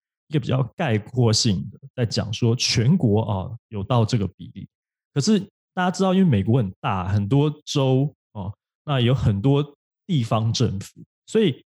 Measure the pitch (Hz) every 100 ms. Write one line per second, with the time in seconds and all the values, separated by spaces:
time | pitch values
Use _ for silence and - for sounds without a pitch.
0 | _ _ - 147 - 131 127 - 156 107
1 | - 123 117 107 117 90 - - - -
2 | 113 110 101 104 117 120 - 123 117 185
3 | 113 104 107 98 90 110 - 107 95 123
4 | 107 113 92 - 85 98 - _ _ _
5 | _ 143 170 208 196 _ _ - 180 180
6 | 190 185 185 104 98 131 98 - 135 95
7 | 90 104 101 139 151 147 - 143 135 131
8 | 147 _ _ 107 95 - _ _ - 135
9 | 117 139 120 101 131 143 147 - _ _
10 | - 156 113 110 113 - 98 98 - -
11 | - _ - 220 196 -